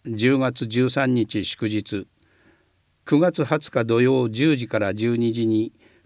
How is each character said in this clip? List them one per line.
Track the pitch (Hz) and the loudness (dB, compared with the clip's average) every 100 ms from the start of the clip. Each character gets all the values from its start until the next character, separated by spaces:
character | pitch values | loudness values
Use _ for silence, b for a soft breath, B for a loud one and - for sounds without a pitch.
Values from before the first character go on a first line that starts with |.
十 | - 107 123 135 | -10 0 2 2
月 | 131 123 113 | 0 -4 -4
十 | 120 127 | 0 0
三 | 139 131 | 0 0
日 | 123 107 107 | 0 -2 -4
祝 | 90 - 110 | -6 -6 -4
日。 | 107 - 101 90 _ b b b b b b b _ | -4 -6 -8 -10 _ b b b b b b b _
九 | - 147 | 0 2
月 | 175 165 | 2 0
二 | 131 151 | 0 -2
十 | - | -2
日 | 127 | -2
土 | 113 117 | 2 4
曜 | 123 131 120 | 4 2 0
十 | 110 156 139 | 0 2 2
時 | 110 | 0
か | 110 | -2
ら | 101 | -2
十 | 104 117 120 | 0 0 0
二 | 117 | 0
時 | 117 110 | 0 0
に、 | 107 110 _ b b | 0 -2 _ b b